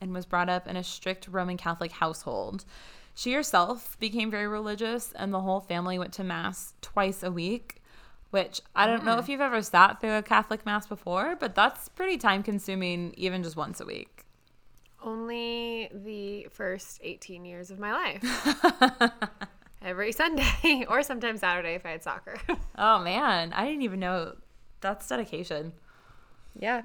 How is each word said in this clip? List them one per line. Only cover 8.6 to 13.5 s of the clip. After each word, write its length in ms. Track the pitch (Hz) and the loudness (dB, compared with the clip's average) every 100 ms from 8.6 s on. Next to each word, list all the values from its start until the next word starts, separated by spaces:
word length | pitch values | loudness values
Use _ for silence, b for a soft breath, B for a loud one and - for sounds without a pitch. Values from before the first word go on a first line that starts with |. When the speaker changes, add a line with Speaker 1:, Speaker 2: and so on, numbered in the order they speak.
| - | -2
Speaker 1:
I 120 | - 214 | 4 4
don't 180 | 233 | 4
know 120 | 214 233 | 2 2
Speaker 2:
Mm. 40 | |
Speaker 1:
if 80 | 247 | 2
you've 100 | 277 | 0
ever 220 | 277 233 | 2 0
sat 380 | 208 175 190 - | 4 8 8 6
through 180 | 220 214 | 0 0
a 40 | |
Catholic 440 | 208 214 214 214 - | 4 4 4 -2 0
Mass 200 | 208 - | -2 -2
before, 480 | 196 - 180 269 349 | -8 -2 0 0 0
but 140 | 240 | 0
that's 340 | 185 226 262 - | 6 4 4 -10
pretty 300 | - 370 330 | -4 -2 2
time-consuming, 960 | 233 196 202 202 - 190 180 175 175 - | 4 4 2 -2 -2 -2 -2 -2 -4 -4
even 260 | 185 185 | -2 -2
just 140 | 170 | -4